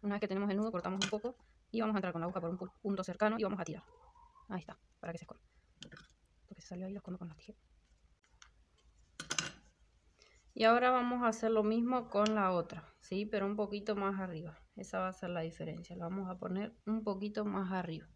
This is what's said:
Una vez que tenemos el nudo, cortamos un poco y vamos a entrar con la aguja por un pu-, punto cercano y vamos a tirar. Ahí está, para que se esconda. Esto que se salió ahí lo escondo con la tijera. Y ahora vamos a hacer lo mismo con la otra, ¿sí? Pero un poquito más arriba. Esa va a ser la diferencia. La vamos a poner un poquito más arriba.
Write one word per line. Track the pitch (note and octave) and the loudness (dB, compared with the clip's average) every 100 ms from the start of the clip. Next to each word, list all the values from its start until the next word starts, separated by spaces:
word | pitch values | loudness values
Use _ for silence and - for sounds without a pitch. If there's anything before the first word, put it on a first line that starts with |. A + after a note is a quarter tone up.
Una | G#3 G3+ | -2 0
vez | |
que | G#3 | 0
tenemos | G3 G3+ | 2 2
el | G3 | 2
nudo, | A3 | 0
cortamos | F#3+ F3 F#3+ | 0 -2 0
un | G3 | 0
poco | G#3+ A#3+ B3+ - _ _ | 0 -4 -8 -20 _ _
y | A3+ | 0
vamos | A3 G#3 | 2 2
a | |
entrar | F#3 | 2
con | E3+ | 0
la | E3 | -2
aguja | F3+ | -2
por | E3+ | -2
un | F3+ | -4
pu-, | F#3 - | -6 -6
punto | G#3 G3 | -2 -2
cercano | F#3 F3+ G#3+ A3 | -2 2 2 4
y | |
vamos | G#3 G3 | 0 0
a | |
tirar. | E3+ D#3+ - - - - - - - | -4 -6 -10 -20 -20 -20 -20 -20 -8
Ahí | F#3+ | -6
está, | D#3 - _ _ | -6 -16 _ _
para | F3 | -10
que | E3+ | -8
se | |
esconda. | E3+ - _ _ _ _ | -10 -16 _ _ _ _
Esto | - - - _ _ _ _ | -18 -18 -20 _ _ _ _
que | - | -18
se | - | -12
salió | F3+ F#3 | -8 -6
ahí | |
lo | G3+ | -8
escondo | - F3+ | -8 -8
con | F3+ | -8
la | D#3 | -12
tijera. | - G#3 _ - _ _ _ _ _ _ - _ _ _ _ _ - _ - - - - - _ _ _ _ _ - _ _ | -18 -20 _ -20 _ _ _ _ _ _ -20 _ _ _ _ _ -20 _ -4 -4 -4 -10 -20 _ _ _ _ _ -20 _ _
Y | - A3 | 4 6
ahora | A#3+ B3 | 8 6
vamos | B3+ B3 B3 | 4 4 2
a | A#3+ | 2
hacer | A3 A3+ | 2 4
lo | A3 | 4
mismo | G#3 A3+ A#3 B3+ A#3+ | 4 4 4 2 2
con | G3+ G#3 G#3+ | 2 4 4
la | F#3+ | 4
otra, | F3+ E3+ E3 - - | 4 0 -6 -14 -20
¿sí? | - F#3+ G#3+ | -6 -4 0
Pero | G#3+ G3 | 0 2
un | G#3 | 0
poquito | G#3 G#3 G3+ G#3 | 0 -2 -2 0
más | G3 F#3+ | 0 0
arriba. | F#3 E3 E3 D#3 - - | -2 -6 -8 -12 -18 -14
Esa | F#3+ F#3+ | -6 -2
va | F#3 | -2
a | |
ser | F#3 F#3 | -2 -4
la | F3 | -2
diferencia. | E3 E3 D#3+ D#3 F3 F3 | -4 -4 -6 -6 -10 -6
La | E3+ | -4
vamos | F#3+ F#3 | -4 -4
a | F3+ | -6
poner | F#3 F#3 G#3+ - - | -2 -2 -4 -6 -2
un | A3 | -2
poquito | G#3+ F#3+ G#3 G#3+ | 0 -2 -2 -2
más | G#3 F#3+ F#3+ | -2 0 0
arriba. | F#3+ F3 D#3+ - | 0 -2 -6 -10